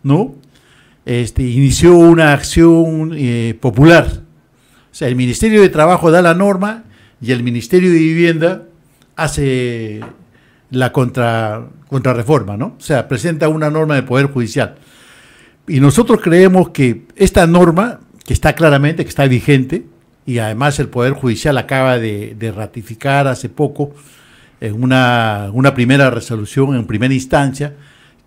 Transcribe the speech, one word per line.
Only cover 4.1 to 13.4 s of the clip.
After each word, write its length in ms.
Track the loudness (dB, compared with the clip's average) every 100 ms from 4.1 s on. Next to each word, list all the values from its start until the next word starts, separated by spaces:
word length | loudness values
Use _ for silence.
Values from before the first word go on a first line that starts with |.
| -8 -16 _ _ _ _ _ _
O 20 |
sea, 140 | -8 -4
el 80 | -2
Ministerio 460 | -2 -2 2 4
de 60 | 4
Trabajo 440 | 4 2 4 4
da 100 | 4
la 100 | 4
norma 520 | 2 0 0 -4 -8 -18 _ _ -12
y 120 | -6
el 100 | -4
Ministerio 480 | -2 -6 0 2 4
de 80 | 2
Vivienda 640 | 2 2 0 2 -2 -2 -14 _ _ _ _ -8
hace 840 | -6 -2 -2 -2 -4 -8 -10 -12 -16 -20 _ _ _ _ -8
la 220 | -4 -2
contra-, 760 | 0 -2 -2 -2 -2 -4 -8 -14 -20 -8
contrarreforma, 680 | -4 -2 -2 0 0 -2 -8
¿no? 200 | -10 -10
O 20 |
sea, 280 | -4 -4 -4
presenta 400 | -6 -4 -2